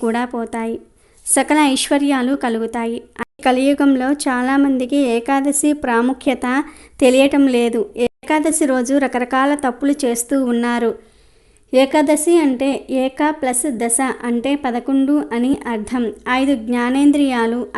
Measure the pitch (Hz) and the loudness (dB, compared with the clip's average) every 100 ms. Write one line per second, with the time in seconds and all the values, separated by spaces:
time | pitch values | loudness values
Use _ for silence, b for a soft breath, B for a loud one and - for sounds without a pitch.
0 | 233 226 247 247 226 233 226 233 - _ | -4 -4 -4 -6 -8 -8 -8 -8 -12 _
1 | b b - - 269 294 294 269 - 285 | b b -4 0 2 2 2 0 0 0
2 | 285 277 247 277 262 226 226 240 233 233 | 0 0 0 -2 -2 -2 -4 -6 -6 -8
3 | - - 240 - 269 254 269 285 285 262 | -10 -14 -14 -4 0 2 2 2 2 2
4 | 254 285 294 247 247 277 277 262 247 285 | 0 -2 -2 -2 0 2 2 0 0 0
5 | 269 233 233 277 277 285 302 294 277 233 | 2 0 0 0 0 0 0 0 0 0
6 | 247 262 - 254 247 262 302 B B B | 0 -2 -2 -2 -2 -2 -4 B B B
7 | 262 254 277 285 277 240 233 233 202 - | 4 6 4 4 2 2 0 0 -4 -4
8 | 240 _ - 311 311 311 302 254 240 277 | -4 _ -2 0 0 0 0 0 0 0
9 | 269 254 247 262 277 294 277 240 277 285 | 0 -2 -2 0 0 0 -2 -2 -2 0
10 | 254 240 - 277 254 233 240 240 233 220 | -2 -2 -2 0 0 0 0 0 -2 -4
11 | b b b b b b b 254 269 302 | b b b b b b b 2 4 4
12 | 294 302 320 339 294 247 269 240 - 262 | 2 2 4 4 4 0 -2 -4 -4 -2
13 | 262 262 294 - 254 254 311 226 233 233 | -2 0 -2 -2 -4 -2 -2 -2 -2 0
14 | 262 - 240 240 233 285 269 240 247 269 | -2 -4 -4 -2 -2 -2 -2 -4 -2 0
15 | 269 294 - 233 247 277 - 226 208 247 | 2 0 0 -2 0 -2 -4 -6 -4 -4
16 | 233 - - 254 269 277 220 247 240 262 | -4 -6 -4 0 0 0 -2 -2 0 2
17 | 285 285 277 247 226 240 226 | 4 4 2 0 -2 -2 -4